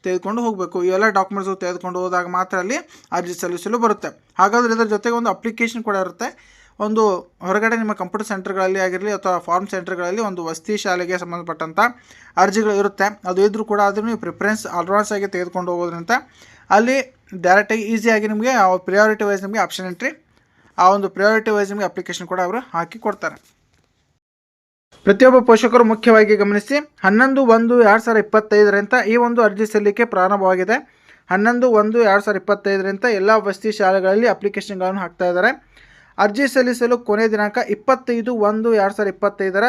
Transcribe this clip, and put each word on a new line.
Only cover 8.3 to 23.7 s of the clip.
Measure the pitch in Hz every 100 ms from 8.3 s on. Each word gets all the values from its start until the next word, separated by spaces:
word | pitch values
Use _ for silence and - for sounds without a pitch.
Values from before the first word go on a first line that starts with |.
| 196 190 190 190 190
ಆಗಿರಲಿ | 185 180 208
ಅಥವಾ | 196 196 175
ಫಾರ್ಮ್ | 170 175 202
ಸೆಂಟರ್‌ಗಳಲ್ಲಿ | 190 180 185 175 208
ಒಂದು | 214 180
ವಸತಿ | 160 160 - 208
ಶಾಲೆಗೆ | 202 180 175 180
ಸಂಬಂಧಪಟ್ಟಂಥ | 175 175 170 160 160 160 233 240 _ - - -
ಅರ್ಜಿಗಳು | 196 202 214
ಇರುತ್ತೆ. | 202 202 196 196 208 180
ಅದು | 185
ಇದ್ರೂ | 202 202
ಕೂಡ | 220 208
ಅದನ್ನು | 202 202 220
ನೀವು | 226
ಪ್ರಿಫರೆನ್ಸ್ | 175 160 202 214 -
ಅಡ್ವಾನ್ಸ್ | 175 170 202 208
ಆಗಿ | 208 196
ತೆಗೆದುಕೊಂಡು | 185 175 180 180
ಹೋಗೋದ್ರಿಂದ | 175 175 170 170 247 - _ - _ _
ಅಲ್ಲಿ | 196 233 269 262 _ _
ಡೈರೆಕ್ಟಾಗಿ | 185 175 190 202 226
ಈಸಿಯಾಗಿ | 208 226 226 220 208
ನಿಮಗೆ | 214 240
ಆ | 254 190 185
ಪ್ರಿಯಾರಿಟಿ | 185 190 214 214
ವೈಸ್ | 208 196
ನಿಮಗೆ | 196 214
ಆಪ್ಷನ್ | 175 - 185
ಎಂಟ್ರಿ, | 175 262 - _ _ _ _ _ -
ಆ | 180
ಒಂದು | 202 196
ಪ್ರಿಯಾರಿಟಿ | 190 202 220 220
ವೈಸ್ | 208 196
ನಿಮಗೆ | 202
ಅಪ್ಲಿಕೇಶನ್ | 185 - 180 170 175
ಕೂಡ | 185
ಅವರು | 180 220
ಹಾಕಿ | 254 170 170 226
ಕೊಡ್ತಾರೆ. | 214 196 160 - _ _ _